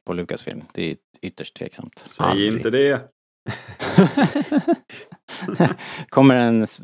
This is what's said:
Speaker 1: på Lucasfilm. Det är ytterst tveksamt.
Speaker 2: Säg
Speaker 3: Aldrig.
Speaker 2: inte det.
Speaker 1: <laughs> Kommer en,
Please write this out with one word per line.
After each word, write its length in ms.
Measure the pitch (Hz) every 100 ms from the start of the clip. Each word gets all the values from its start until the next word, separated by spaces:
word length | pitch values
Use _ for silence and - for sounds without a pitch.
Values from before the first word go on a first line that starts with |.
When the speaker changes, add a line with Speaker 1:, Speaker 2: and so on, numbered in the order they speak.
| -
Speaker 1:
på 80 |
Lucasfilm. 500 | 87 85 82 - - -
Det 180 | - 82
är 60 | 76 _ _
ytterst 340 | - - - -
tveksamt. 440 | - - - -
Speaker 2:
Säg 260 | - - 90
Speaker 3:
Aldrig. 280 | 98 104
Speaker 2:
inte 160 | 113 113
det. 420 | 127 139 127 - _ _ _ -
Speaker 1:
<laughs> 2750 | - - - - - 185 - - 294 - 294 - - - - - - - - 185 - 170 - - - -
Kommer 260 | 135 135 127
en, 320 | 117 113 107 -